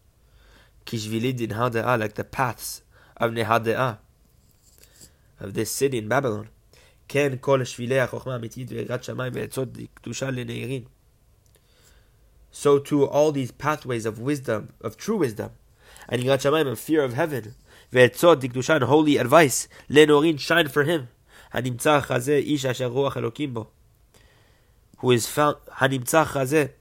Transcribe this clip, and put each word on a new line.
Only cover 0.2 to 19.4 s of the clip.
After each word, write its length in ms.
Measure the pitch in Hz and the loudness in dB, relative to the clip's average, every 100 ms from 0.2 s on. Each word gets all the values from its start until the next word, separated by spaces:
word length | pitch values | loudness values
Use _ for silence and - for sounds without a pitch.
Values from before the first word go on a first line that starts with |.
| _ _ _ - _ _ - | _ _ _ -20 _ _ -10
כי 120 | 117 | -8
שבילי 340 | 107 113 123 | -4 -4 -2
דין 200 | 127 110 | -4 -4
הדעה, 440 | 101 123 113 113 123 | -2 -2 -2 0 0
like 180 | 107 | -2
the 100 | - | -6
paths 560 | - - 127 - - - - _ _ - | -10 -4 -4 -4 -12 -14 -18 _ _ -4
of 100 | 117 | -2
נהדעה, 640 | 117 107 113 110 110 131 104 _ _ _ _ _ _ _ _ _ _ - _ _ _ | 0 2 2 2 0 -2 -4 _ _ _ _ _ _ _ _ _ _ -20 _ _ _
of 120 | 101 | -10
this 180 | 101 110 | -6 -6
city 280 | - 139 127 | -2 -2 -2
in 100 | 107 | -2
Babylon. 400 | 123 127 104 107 _ _ _ _ _ _ | -2 -2 -4 -8 _ _ _ _ _ _
כן, 240 | 139 143 127 | 0 0 -2
כל 240 | - 135 | 0 0
שבילי 360 | 123 - 120 131 | 0 -6 -2 0
החוכמה 320 | 120 120 131 | 0 -4 -8
האמיתית 380 | 127 113 - 123 | -10 -10 -12 -10
ויראת 340 | 117 117 123 | -8 -6 -8
שמיים 280 | - 120 127 123 | -8 -8 -6 -6
ועצות 360 | 120 135 123 | -8 -8 -8
דקדושה 580 | 120 117 - - 117 135 | -10 -16 -16 -14 -8 -6
לנהירין. 540 | 127 117 117 117 135 117 _ _ _ _ _ _ _ _ _ _ _ _ _ _ _ _ | -6 -8 -10 -8 -10 -12 _ _ _ _ _ _ _ _ _ _ _ _ _ _ _ _
So 260 | - 147 143 | -4 2 2
too 280 | 139 147 139 | 2 0 2
all 260 | 143 151 | 4 2
these 200 | 143 127 | 0 -6
pathways 540 | - 143 151 131 120 110 | -6 -4 -4 -4 -6 -6
of 120 | 104 | -6
wisdom, 540 | 123 147 123 110 107 - | -6 -6 -4 -6 -6 -12
of 140 | 110 - | -12 -10
true 200 | - 214 | -6 -2
wisdom, 340 | 139 104 107 - _ _ - - - | -2 -2 -12 -12 _ _ -20 -20 -8
and 160 | 123 | -4
יראת 160 | 127 135 | 0 0
שמיים, 260 | 143 156 143 | 2 0 0
and 120 | 113 | -4
fear 260 | - 156 | 0 0
of 80 | 135 | 0
heaven, 400 | 120 165 139 107 - _ - - | -2 -4 -4 -10 -18 _ -20 -2
ועצות 480 | 127 123 - 170 156 | 6 6 6 6 6
דקדושה, 360 | 127 127 127 156 | 2 -6 0 2
and 80 | |
holy 340 | 120 151 156 143 | 4 4 4 2
advice, 500 | 120 151 | 6 6